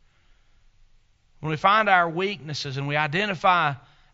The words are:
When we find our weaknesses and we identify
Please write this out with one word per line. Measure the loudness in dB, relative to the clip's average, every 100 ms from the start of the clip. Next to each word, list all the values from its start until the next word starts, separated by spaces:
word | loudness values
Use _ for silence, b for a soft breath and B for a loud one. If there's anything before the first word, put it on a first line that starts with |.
| _ _ _ _ _ _ _ _ _ _ _ _ _ -12
When | -8
we | 0
find | 2 4 4
our | 4 2
weaknesses | -2 -4 -6 -10 -10 -8 -6
and | -2
we | -2
identify | 0 -2 -2 0 2 2 2 -2 b b b